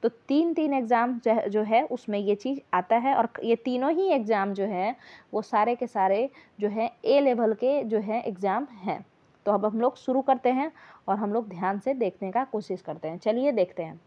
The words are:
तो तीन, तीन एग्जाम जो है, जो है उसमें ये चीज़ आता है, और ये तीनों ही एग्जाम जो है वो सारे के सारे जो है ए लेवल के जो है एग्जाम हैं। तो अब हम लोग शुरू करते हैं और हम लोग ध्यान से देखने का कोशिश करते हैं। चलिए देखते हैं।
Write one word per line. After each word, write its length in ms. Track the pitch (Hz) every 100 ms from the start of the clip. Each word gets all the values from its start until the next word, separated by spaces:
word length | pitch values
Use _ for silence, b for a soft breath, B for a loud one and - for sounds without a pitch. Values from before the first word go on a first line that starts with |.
तो 60 | 247
तीन, 460 | - - 277 339
तीन 200 | 330 311
एग्जाम 440 | 277 233 240 240 247
जो 140 | 233
है, 180 | 226 -
जो 120 | 208
है 220 | 214 226
उसमें 340 | 302 247 - 208
ये 160 | 202
चीज़ 260 | 202 254 277 -
आता 220 | 180 185 226
है, 180 | 247
और 140 | 277 233 -
ये 120 | - 226
तीनों 360 | 254 247 269
ही 160 | 320 381
एग्जाम 460 | 285 214 220 196
जो 100 | 196
है 320 | 196 185 196 262 B B B
वो 80 | 202
सारे 320 | 214 220 214
के 120 | 240 240
सारे 440 | 220 190 196 269 B B _
जो 80 | 208
है 240 | 208 226 -
ए 160 | - 277
लेवल 340 | 277 240 226
के 300 | 214 247 285
जो 140 | 240 214
है 240 | 202 220
एग्जाम 420 | - 185 196 202
हैं। 420 | 285 220 185 160 - _ _ _ -
तो 60 |
अब 140 | 202 208
हम 140 | 220
लोग 160 | 240 247
शुरू 240 | - 262
करते 280 | 269 262 247
हैं 240 | 254 302 - B B -
और 80 | 196
हम 160 | 208
लोग 160 | 214 220
ध्यान 300 | 180 185 202
से 160 | 226
देखने 360 | 269 214 - 190
का 140 | 208
कोशिश 380 | 269 214 - 180
करते 260 | - 160 156
हैं। 100 | 170
चलिए 340 | - 226 269
देखते 300 | 233 180 -
हैं। 180 | 165 160